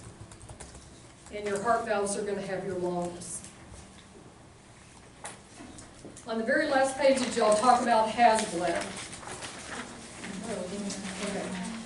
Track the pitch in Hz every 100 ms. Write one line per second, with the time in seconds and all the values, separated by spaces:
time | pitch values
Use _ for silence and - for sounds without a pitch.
0 | - - - - - - - - - -
1 | - - - 208 208 196 240 226 226 202
2 | 196 - 208 190 196 185 190 180 180 175
3 | 175 175 - - - - - - - -
4 | - - - - - - - - - -
5 | - - - - - - - - - -
6 | - - - 226 220 311 302 269 269 -
7 | 269 240 233 233 214 214 262 240 233 226
8 | 220 240 233 220 - 170 175 - - -
9 | - - - - - - - - - -
10 | - - - 190 226 196 180 202 202 -
11 | - 190 196 190 185 185 226 -